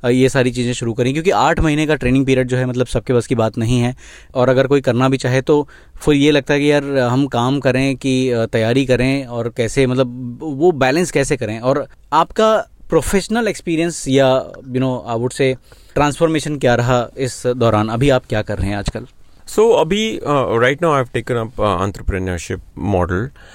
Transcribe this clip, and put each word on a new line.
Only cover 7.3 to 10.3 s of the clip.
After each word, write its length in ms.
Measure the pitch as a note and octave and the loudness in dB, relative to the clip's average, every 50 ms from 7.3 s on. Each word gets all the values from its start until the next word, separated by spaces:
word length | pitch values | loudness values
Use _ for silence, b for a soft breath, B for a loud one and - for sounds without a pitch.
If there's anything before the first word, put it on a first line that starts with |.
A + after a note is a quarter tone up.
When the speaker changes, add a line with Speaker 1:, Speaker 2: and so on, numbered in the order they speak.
| - A#2 A#2+ B2+ C#3 C#3+ | 0 0 0 0 0 0
Speaker 1:
करें 360 | - C3+ B2 B2+ C3+ C#3 C3+ | 0 0 0 2 0 -2 -2
कि, 340 | B2 - C3+ C3 B2+ C3 B2+ | -2 -2 0 0 2 2 0
अ, 160 | A#2+ A#2 A2+ | 0 0 -2
तैयारी 400 | - - A2+ A2 A2+ B2+ C#3 C#3 | 0 0 0 0 2 2 2 2
करें 400 | B2+ B2+ A#2 B2 C3 C3+ C#3 C3+ | 2 2 2 2 0 0 -2 -4
और 260 | A#2+ A#2+ A#2 A2+ A#2 - | -6 -8 -6 -6 -6 -4
कैसे, 300 | - A#2 A2 - C#3 C3+ | -4 -4 -2 0 0 0
मतलब 520 | B2+ B2+ B2+ C3 B2 A#2+ B2+ B2+ A#2+ | 2 2 0 0 -2 -2 -10 -10 -10